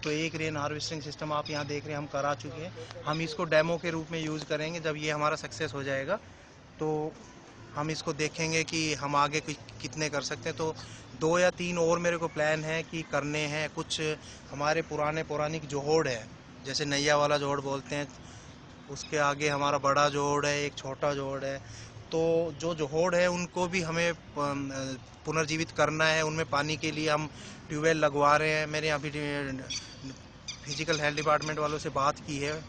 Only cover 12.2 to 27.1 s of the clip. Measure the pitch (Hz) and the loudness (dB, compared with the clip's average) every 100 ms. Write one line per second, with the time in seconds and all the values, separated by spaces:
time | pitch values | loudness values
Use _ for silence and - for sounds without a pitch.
12.2 | 165 - 151 156 156 160 160 165 156 147 | -2 0 2 2 0 -4 -4 -8 -2 -2
13.2 | 143 151 151 147 151 - 160 - 156 151 | 0 -2 -2 -2 -4 -4 -4 -2 -2 -4
14.2 | - - - 135 147 156 156 151 147 156 | -8 -18 -14 -2 2 2 0 0 0 0
15.2 | 156 151 151 160 147 143 143 160 147 120 | -2 -2 0 -2 -4 -4 4 4 4 -2
16.2 | 107 - - - 131 135 147 143 147 147 | -6 -16 -18 -12 -6 -2 0 2 6 6
17.2 | 147 147 143 143 139 139 - 147 143 - | 6 4 2 0 -2 -4 -4 -4 -4 -8
18.2 | - - - - - - - 139 - 151 | -16 -16 -18 -18 -18 -20 -14 -12 -2 2
19.2 | 143 143 151 143 143 143 139 139 147 143 | 4 4 2 2 2 4 4 6 6 4
20.2 | 143 147 143 143 143 139 139 131 151 143 | 2 2 2 0 -2 -4 -10 -2 0 0
21.2 | 135 135 135 135 - - - - - 160 | -4 -4 -6 -6 -10 -16 -16 -16 -4 2
22.2 | 165 165 165 143 165 165 147 156 180 175 | 4 4 2 -2 -2 0 0 4 4 6
23.2 | 180 180 175 - 180 185 165 165 170 165 | 4 4 -2 -2 0 0 0 2 2 0
24.2 | - - 143 139 139 135 135 131 117 - | -6 -2 0 0 -4 -4 -6 -6 -12 -12
25.2 | - 156 156 156 160 - 151 156 160 156 | -2 0 2 0 -2 2 2 4 4 4
26.2 | 156 156 160 143 151 156 160 151 156 | 2 0 0 0 0 0 -2 0 2